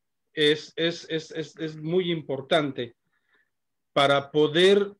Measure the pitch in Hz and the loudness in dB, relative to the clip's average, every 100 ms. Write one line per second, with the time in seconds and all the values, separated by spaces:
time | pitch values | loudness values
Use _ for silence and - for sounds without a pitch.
0 | _ _ _ - 147 156 - - 165 170 | _ _ _ 0 2 2 -4 -4 -4 -4
1 | - 160 156 160 151 - 160 156 151 175 | -8 -8 -8 -10 -10 -10 -12 -10 -4 -2
2 | 175 165 139 135 131 170 147 135 120 _ | -2 -4 -4 -8 -2 0 0 -6 -10 _
3 | _ _ _ _ _ _ _ _ _ - | _ _ _ _ _ _ _ _ _ 0
4 | 139 139 139 151 151 147 185 202 202 202 | 2 2 0 0 2 4 6 4 2 -8